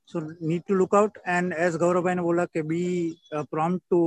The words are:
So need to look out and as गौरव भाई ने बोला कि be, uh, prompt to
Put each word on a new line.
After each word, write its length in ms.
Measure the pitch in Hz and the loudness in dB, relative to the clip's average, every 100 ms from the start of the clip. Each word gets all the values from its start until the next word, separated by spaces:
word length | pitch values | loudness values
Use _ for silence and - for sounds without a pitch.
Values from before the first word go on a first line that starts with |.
| _ | _
So 140 | 175 | -10
need 440 | 156 175 160 170 - | -10 -8 -4 -4 0
to 80 | 190 | 0
look 160 | 185 | 4
out 240 | 202 214 - - | 4 2 -2 -4
and 260 | 175 180 160 175 | -2 -2 0 0
as 140 | 160 | 2
गौरव 200 | 170 180 | 2 2
भाई 100 | 175 | 0
ने 80 | 180 | 0
बोला 220 | 170 170 | 0 0
कि 180 | 175 - | -2 -4
be, 760 | 151 170 180 180 165 165 - 151 | -4 -2 -2 -2 -4 -6 -10 -8
uh, 80 | 147 | -6
prompt 320 | 156 160 180 - | -2 -2 -2 0
to 100 | 175 | 2